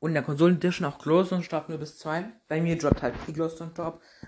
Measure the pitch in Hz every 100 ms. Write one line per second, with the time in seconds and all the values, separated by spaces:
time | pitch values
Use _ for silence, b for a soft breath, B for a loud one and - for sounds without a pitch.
0 | 160 151 131 143 175 175 180 175 156 -
1 | 147 170 185 185 160 160 156 156 151 -
2 | 156 165 208 - - 160 170 165 147 131
3 | 127 - - 156 160 165 165 - 165 -
4 | B B